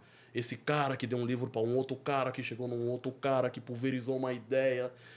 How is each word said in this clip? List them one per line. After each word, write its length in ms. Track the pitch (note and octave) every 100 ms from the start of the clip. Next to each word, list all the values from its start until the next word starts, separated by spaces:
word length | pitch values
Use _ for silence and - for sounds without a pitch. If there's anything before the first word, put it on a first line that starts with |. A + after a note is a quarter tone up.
| - - -
Esse 220 | B2 A#2+ A#2
cara 400 | - D3+ C#3 B2+
que 100 | A#2+
deu 100 | B2
um 80 |
livro 240 | A#2+ B2 B2
pra 140 | A#2
um 140 | A2+ B2
outro 180 | C3
cara, 380 | B2+ - C#3 C3
que 100 | B2+
chegou 240 | B2+ - B2
num 240 | A#2+ A#2+
outro 220 | B2 C3+
cara, 360 | - C#3 C3 B2
que 120 | B2+
pulverizou 560 | A2+ A#2+ C3 C3 A#2+ C3
uma 160 | C3
ideia 600 | B2 A2 C3 C3+ B2+ B2 - -